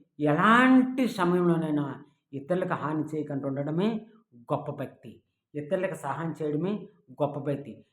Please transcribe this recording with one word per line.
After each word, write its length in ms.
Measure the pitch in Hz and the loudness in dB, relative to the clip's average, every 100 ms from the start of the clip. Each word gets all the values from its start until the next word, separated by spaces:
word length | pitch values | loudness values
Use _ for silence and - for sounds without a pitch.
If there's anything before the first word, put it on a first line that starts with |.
| _ - | _ -2
ఎలాంటి 880 | 147 156 202 240 262 262 - - 233 | 0 4 6 8 8 8 6 0 -2
సమయంలోనైనా 960 | - 175 180 175 165 156 147 139 123 - _ _ | 2 2 4 4 2 2 0 -2 -6 -16 _ _
ఇతరులకు 400 | 139 139 180 180 | -12 -4 -2 -2
హాని 300 | 147 143 156 | -2 -2 -4
చేయకుండా 440 | 143 156 147 139 139 | -4 -6 -6 -6 -4
ఉండడమే 600 | 139 147 165 214 220 - - _ 120 | -4 -2 0 0 -2 -8 -20 _ -20
గొప్ప 360 | 120 143 - | -6 -6 -6
భక్తి. 500 | 139 123 - 117 - _ _ _ 143 | -10 -12 -14 -20 -20 _ _ _ -12
ఇతరులకు 380 | 147 185 185 | -4 -4 -4
సహాయం 420 | - 143 143 165 147 | -6 -6 -6 -6 -6
చేయడమే 460 | 151 147 180 214 - _ _ | -4 -2 -2 -4 -8 _ _
గొప్ప 280 | 127 139 147 | -6 -4 -4
భక్తి. 460 | 139 139 - - _ | -6 -6 -8 -18 _